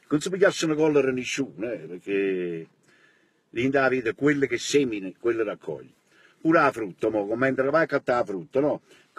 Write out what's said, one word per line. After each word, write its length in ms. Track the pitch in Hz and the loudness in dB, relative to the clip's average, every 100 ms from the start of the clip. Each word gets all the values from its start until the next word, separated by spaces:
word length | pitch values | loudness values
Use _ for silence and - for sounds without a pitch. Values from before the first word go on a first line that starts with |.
| _ | _
Non 140 | 151 | -4
si 80 | 185 | -2
pigliassero 440 | 185 185 - 165 151 | 2 2 2 -2 2
collera 360 | 156 147 131 | 4 4 2
nessuno, 580 | 127 120 - 127 76 117 | 0 -4 -6 -6 -6 -8
eh, 100 | 110 | -8
perché 880 | 80 87 98 98 98 92 90 82 80 _ _ _ _ _ _ _ _ | -10 -14 -4 -2 0 -2 -4 -8 -12 _ _ _ _ _ _ _ _
in 220 | 113 131 | -4 0
la 180 | 139 131 | 2 2
vita 240 | 127 113 | 2 -2
quello 320 | 107 143 143 139 | 0 2 2 0
che 120 | 120 | -2
semina, 540 | - 139 131 104 95 - | 0 2 2 -2 -8 -4
quello 240 | 117 113 | -2 0
raccoglie. 480 | 104 87 - 73 65 _ _ _ _ _ | -2 -4 -8 -12 -12 _ _ _ _ _
Pure 200 | 160 165 | 2 4
la 120 | 143 | 4
frutta, 380 | 120 104 - 110 | 0 -6 -2 -2
mo, 260 | 107 101 113 | 0 -2 0
mentre 340 | 135 131 135 | 0 2 2
vai 140 | 156 | 2
a 40 | 160 | 2
cattare 320 | 143 - 123 | -2 0 -2
la 60 | 110 | -2
frutta, 340 | 98 80 131 | -6 -4 0
no? 200 | 147 110 - - _ | 0 -2 -8 -20 _